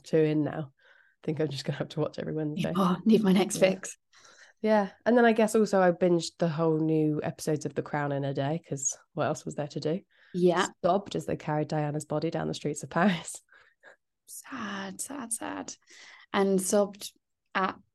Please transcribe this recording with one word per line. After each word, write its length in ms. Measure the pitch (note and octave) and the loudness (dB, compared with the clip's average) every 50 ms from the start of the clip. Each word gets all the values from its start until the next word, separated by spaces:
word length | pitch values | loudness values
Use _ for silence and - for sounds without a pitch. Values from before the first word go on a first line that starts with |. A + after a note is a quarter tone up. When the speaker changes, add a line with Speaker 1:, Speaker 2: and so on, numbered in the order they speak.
| - | -4
Speaker 1:
two 140 | - - | 0 2
in 260 | D#3+ D#3 D3+ D3+ D#3 D3 | 4 4 4 2 2 0
now. 280 | - - D#3+ D3 - _ | -2 -4 -6 -8 -10 _
I 460 | _ _ _ _ _ _ _ _ _ - | _ _ _ _ _ _ _ _ _ -6
think 160 | D#3+ D#3 C#3 | -6 -4 -2
I'm 80 | D#3 | -2
just 160 | C#3+ C#3 C3+ - | -4 -4 -6 -6
gonna 140 | - C#3+ | -6 -4
have 100 | - D3 - | -4 -6 -6
to 120 | - D#3 | -4 -4
watch 180 | D3 - - - | -4 -4 -4 -6
every 140 | - D#3+ D#3 | -6 -6 -4
Wednesday. 400 | D#3 D#3 D3+ D3+ - - D#3+ F3 | -4 -4 -4 -4 -4 -4 -2 0
Speaker 2:
Oh, 220 | F#3 F#3+ F3+ F3+ - - | 0 0 0 0 0 4
need 180 | A3 A3 G3 G#3+ | 4 4 6 6
my 80 | F#3+ | 6
next 240 | F#3 G#3 - - - | 4 4 4 2 0
Speaker 1:
Yeah. 140 | - F#3+ F#3 | 2 2 2
Speaker 2:
fix. 280 | F#3+ - - - - - _ _ _ _ - - - - - - _ _ | 2 0 -8 -14 -18 -18 _ _ _ _ -20 -20 -20 -20 -20 -20 _ _
Speaker 1:
Yeah. 280 | - G#3+ G#3+ G#3 G3 G3 - _ - | 0 2 2 2 2 0 -4 _ 0
And 120 | - A#3+ | 4 6
then 60 | B3 A#3 | 6 6
I 80 | A#3 | 6
guess 240 | A3 A3+ A3 A3 - | 6 4 4 4 4
also 260 | A3+ G#3 F#3+ - F#3+ | 4 4 4 4 4
I 100 | F#3 F3+ | 4 4
binged 400 | E3+ - F#3 F3 F3 E3+ E3 - - | 4 4 4 4 4 2 0 -2 -4
the 120 | - F3 E3 | -2 -2 -2
whole 300 | D3 D#3 E3 D#3+ D#3+ D#3 | 0 0 0 2 2 2
new 420 | D#3+ D#3 D#3+ D#3 D#3 D3+ D3+ D#3 - | 2 2 2 2 2 2 0 0 -2
episodes 420 | D#3+ - - - - D#3 C#3+ - | -4 -6 -6 -4 -4 -2 -2 -4
of 100 | D3 - | -6 -6
The 60 | D#3 | -6
Crown 300 | C#3+ - - D3 C#3+ C#3+ | -6 -4 -4 -4 -2 -2
in 140 | C#3+ C#3 C#3 | -2 -2 -4
a 80 | C#3 C3+ | -4 -2
day, 280 | C#3 C#3 C#3 D#3+ E3 - | -2 -2 -2 -4 -4 -6
'cause 300 | - D3 C3+ - - - - _ _ - | -8 -8 -6 -4 -6 -6 -8 _ _ -6
what 120 | D#3 C#3 | -4 -2
else 180 | B2 D3+ - - | -2 -4 -6 -8
was 100 | D#3 D3+ | -10 -8
there 120 | - D3 D3+ | -8 -8 -8
to 100 | - D#3+ | -6 -6
do? 220 | - D3+ D#3+ G3+ - _ _ _ _ _ - | -4 -2 -4 -4 -6 _ _ _ _ _ -2
Speaker 2:
Yeah. 340 | F3+ F3+ F3 E3 F3 G3+ - - _ - | 2 4 4 4 4 0 -2 -2 _ 0
Speaker 1:
Sobbed 320 | F3 F3+ G3+ G3 - - | 2 2 2 0 -4 -6
as 100 | E3+ D3+ | -6 -4
they 120 | - D#3 | -6 -6
carried 320 | D#3 - D#3+ D3+ D3+ D3+ C#3+ | -6 -4 -2 -2 -2 -2 -2
Diana's 360 | D#3+ D3+ D3+ D3 D3 D3+ D3 | -2 -2 -2 -2 -4 -6 -6
body 240 | - D3+ D3+ D#3+ E3 | -4 -4 -2 -2 -2
down 200 | - D#3 D#3 D#3 | -4 -4 -4 -6
the 40 | D#3 | -6
streets 300 | - - D3 D3+ - - | -6 -6 -6 -6 -6 -8
of 60 | C3+ | -4
Paris. 520 | - E3 F#3 G#3 F3 E3 - - - - _ _ _ _ _ _ _ _ - | 0 2 2 2 2 0 -4 -10 -14 -16 _ _ _ _ _ _ _ _ -20
<laughs> 420 | - - _ _ _ _ _ _ | -20 -20 _ _ _ _ _ _
Speaker 2:
Sad, 720 | - - - - - C#4 B3 A3 G3+ G3+ G3 G3 G3 F#3+ F#3+ | -20 -18 -18 -16 -14 -12 -10 -10 -8 -8 -8 -8 -8 -10 -10
sad, 320 | - - - - A#3 A3+ | -10 -10 -10 -10 -8 -8
sad. 420 | - - - - - F#2+ - - - - _ _ - - - - - - - _ - | -8 -8 -8 -8 -8 -8 -10 -12 -14 -18 _ _ -20 -20 -20 -20 -20 -20 -10 _ 0
And 280 | G3+ G3 G3 G3 F#3 | 2 2 4 2 2
sobbed 520 | F#3 - A3 G#3 G3+ G3+ - - - - - _ _ _ _ _ _ _ - | 2 2 2 2 2 0 -4 -10 -16 -18 -18 _ _ _ _ _ _ _ -4
at 240 | G3+ F#3 G3+ - - _ _ | -2 -2 -2 -4 -8 _ _